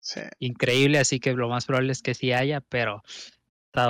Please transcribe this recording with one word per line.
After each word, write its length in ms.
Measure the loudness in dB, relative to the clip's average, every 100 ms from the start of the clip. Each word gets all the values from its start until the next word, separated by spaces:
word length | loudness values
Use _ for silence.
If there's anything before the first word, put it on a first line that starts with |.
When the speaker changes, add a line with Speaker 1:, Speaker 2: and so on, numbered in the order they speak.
Speaker 1:
Sí. 200 | -14 -12 -12 -8
Speaker 2:
increíble, 600 | -8 -2 2 4 6 4
así 220 | 2 0
que 140 | -2
lo 140 | -2 -2
más 160 | -2 -2
probable 260 | 0 0
es 80 | -2
que 140 | -4
sí 180 | -4 0
haya, 300 | 0 0 -2
pero 400 | -4 -4 -2 -4 -12 -18 -18 _ _ _ _
hasta 180 | 0